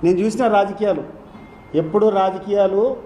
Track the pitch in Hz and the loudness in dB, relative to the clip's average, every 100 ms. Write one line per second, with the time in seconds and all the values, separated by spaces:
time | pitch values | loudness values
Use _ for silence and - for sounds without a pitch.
0 | 170 175 214 214 240 208 202 190 208 165 | 2 2 0 0 2 2 0 -2 -2 -2
1 | - - - - - - - 147 160 196 | -6 -16 -20 -20 -20 -20 -6 -4 0 2
2 | 214 196 190 185 208 202 196 190 240 269 | 2 2 0 -2 -4 0 2 2 -2 -4